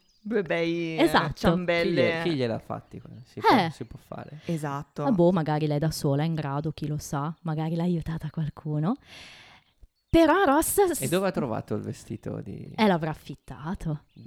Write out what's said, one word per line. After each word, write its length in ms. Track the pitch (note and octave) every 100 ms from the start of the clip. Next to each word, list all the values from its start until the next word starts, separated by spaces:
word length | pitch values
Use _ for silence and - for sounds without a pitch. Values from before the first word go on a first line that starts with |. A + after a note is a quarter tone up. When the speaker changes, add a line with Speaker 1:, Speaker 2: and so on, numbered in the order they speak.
| _ _
Speaker 1:
due 200 | G#3+ A3
bei, 540 | E3 E3+ E3+ E3+ E3 D#3+
eh, 40 |
Speaker 2:
Esatto. 300 | D#4+ D#3 -
Speaker 3:
Chi 60 | -
Speaker 1:
ciambelle. 500 | G3 F3 F3 E3+ E3+
Speaker 3:
glie-, 300 | F3 F3 E3
chi 120 | E3+ D3
gliel'ha 240 | B2 A2
fatti? 420 | - A2 - - - A2+ B2
Si 160 | -
può, 160 | A4 C4+
Speaker 2:
Eh. 120 | E3+
Speaker 3:
si 120 | -
può 160 | A#2 - -
fare. 320 | - - D3 -
Speaker 1:
Esatto. 580 | E3 D3 C#3 D#3+ -
Speaker 2:
Ah, 80 | D3
boh, 220 | G3+ F3
magari 340 | F#3 D3+ D3+ D3+
lei 120 | D3
da 120 | D#3
sola 320 | - D3 C#3
è 20 | D#3+
in 100 | D#3+
grado, 360 | C#3 C#3 D#3
chi 160 | - D3+
lo 100 | D3+
sa, 380 | - D3 D3 E3
magari 340 | E3+ D#3 D#3+ E3
l'ha 80 |
aiutata 460 | F3 E3+ D3+ D#3+ D3+
qualcuno. 640 | - D3+ - D#3 D3+ D#3+ C4+ - - - - - - _ _ - _ _
Però 320 | E4 E4 F4
Ross 380 | F#4 C#4 E4 - G4
s- 120 | D#4+
Speaker 3:
E 60 | C#3
dove 200 | E3+ G3
ha 40 |
trovato 440 | - C3 G#2+ - G#2+
il 60 |
vestito 600 | G#2 - - A2+ G#2+ G#2
di 300 | - - - -
Speaker 2:
Eh, 120 | G#3+
l'avrà 240 | F3 D#3+
affittato. 960 | D#3 - C#3+ - C3 D3 F#3 E3 E3 _
Speaker 1:
Ma 80 | -